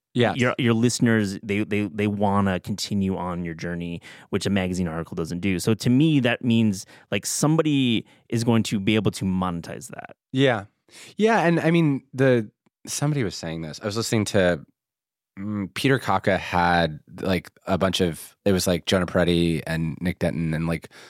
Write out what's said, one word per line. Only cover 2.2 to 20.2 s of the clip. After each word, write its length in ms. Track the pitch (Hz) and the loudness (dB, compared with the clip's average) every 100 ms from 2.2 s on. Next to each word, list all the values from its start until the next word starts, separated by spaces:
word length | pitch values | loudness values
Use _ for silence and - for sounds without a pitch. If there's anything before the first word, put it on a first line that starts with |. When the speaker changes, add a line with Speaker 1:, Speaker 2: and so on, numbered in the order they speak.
| 101 101 98 90 | 0 2 2 0
Speaker 2:
continue 560 | - 98 - 101 95 87 | -4 -8 -4 -2 0 -2
on 300 | 90 87 87 | -4 -6 -8
your 80 | |
journey, 480 | 82 87 87 85 85 - - - | -8 -8 -6 -8 -10 -12 -20 -6
which 140 | 101 92 | -4 0
a 40 | |
magazine 400 | 98 92 90 87 | 0 0 -2 -2
article 260 | 80 80 87 | -4 -8 -8
doesn't 240 | 78 87 | -6 -4
do. 200 | 98 87 | -2 0
So 140 | 113 110 | 0 0
to 140 | 120 | 2
me, 300 | 127 160 143 | 4 4 4
that 240 | 120 120 | 2 0
means, 420 | 127 113 110 92 - - _ | 0 2 2 0 -10 -20 _
like, 160 | 104 - | -6 -4
somebody 800 | - 151 160 156 139 123 110 - _ _ | -2 2 2 2 2 2 0 -4 _ _
is 160 | 117 | -2
going 200 | 117 113 | 2 2
to 180 | - 107 | 2 -2
be 140 | 98 110 | 2 2
able 160 | 98 | 0
to 120 | - | -2
monetize 640 | 95 92 92 85 - - - | -2 -2 -2 -4 -8 -14 -14
that. 260 | - - - _ | -16 -18 -20 _
Speaker 1:
Yeah. 320 | 131 135 107 101 _ _ - - - | 0 2 0 -6 _ _ -20 -14 0
Yeah, 240 | 220 214 170 | 2 4 4
and 120 | 165 | 4
I 100 | 160 | 4
mean, 320 | 170 156 135 - | 4 2 0 -4
the, 380 | 131 135 123 104 _ _ _ 113 | 2 4 4 0 _ _ _ -12
somebody 380 | - 147 143 | -4 -2 -2
was 120 | 95 - | -4 -6
saying 260 | 82 82 | -8 -8
this. 180 | 80 73 | -8 -8
I 40 | 107 | -6
was 100 | 107 | -4
listening 300 | 107 110 98 | -2 0 2
to, 400 | 101 90 80 - _ _ _ _ _ _ - | 2 2 2 -6 _ _ _ _ _ _ -12
mm, 340 | 101 104 92 | -8 -6 -6
Peter 240 | - 135 135 | -2 0 2
Kafka 380 | - 95 104 90 | 2 0 2 0
had, 600 | - 90 87 87 82 73 - 92 | 0 2 4 4 2 -2 -14 -8
like, 280 | 95 90 - - - | -2 -2 -4 -12 -4
a 120 | 92 | 0
bunch 240 | 95 90 | 0 2
of, 340 | 90 76 - _ | -2 -2 -12 _
it 80 | 101 | 0
was, 160 | 92 95 | 2 2
like, 180 | 85 - | -2 0
Jonah 180 | 95 87 | 0 2
Peretti 560 | 92 85 85 85 80 - | 2 2 4 2 0 -2
and 320 | 80 80 64 | -4 -4 -4
Nick 180 | 90 | -6
Denton 340 | - | -2